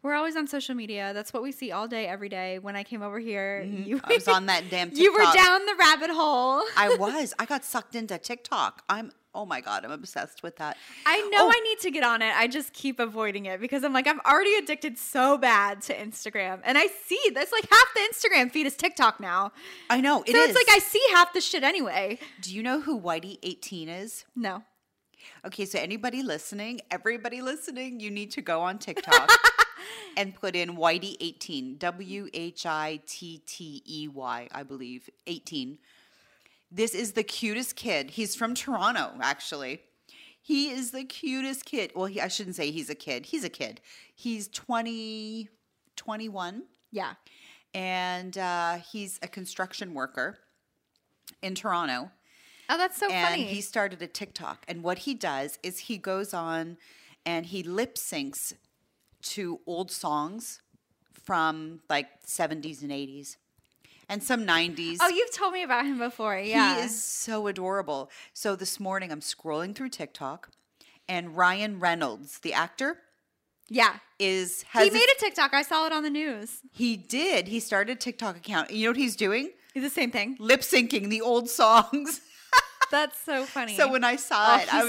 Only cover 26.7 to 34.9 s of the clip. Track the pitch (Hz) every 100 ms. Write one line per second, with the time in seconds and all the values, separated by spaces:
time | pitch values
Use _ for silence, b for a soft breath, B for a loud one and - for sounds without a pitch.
26.7 | 247 - 180 220 233 233 247 254 302 -
27.7 | 254 262 240 214 208 208 - - 165 175
28.7 | 220 - 381 - 480 - 453 453 480 453
29.7 | - 392 453 403 285 196 - 190 175 170
30.7 | 170 165 175 196 - 170 160 - 147 131
31.7 | 143 175 175 190 196 196 165 170 170 170
32.7 | 156 156 156 - - 175 160 - - 165
33.7 | 143 - 156 151 139 127 120 120 - 139
34.7 | 135 123